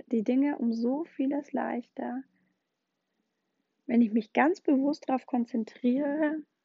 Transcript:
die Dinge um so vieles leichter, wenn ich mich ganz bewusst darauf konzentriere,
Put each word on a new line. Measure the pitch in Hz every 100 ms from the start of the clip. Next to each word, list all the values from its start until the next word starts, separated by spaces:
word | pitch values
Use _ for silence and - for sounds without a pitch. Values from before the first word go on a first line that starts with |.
| -
die | 226
Dinge | 202 254 285 -
um | 233
so | 226 240 277 330
vieles | - 269 285 294
leichter, | 254 - 240 - - 240 247 - _ _ _ _ _ _ _ _ _ _ _ _ _ _ _ -
wenn | 233
ich | 220
mich | 226 -
ganz | 240 285 392
bewusst | - 269 277 311 -
darauf | 262 -
konzentriere, | 247 233 240 214 - 247 262 285 302 302 311 - _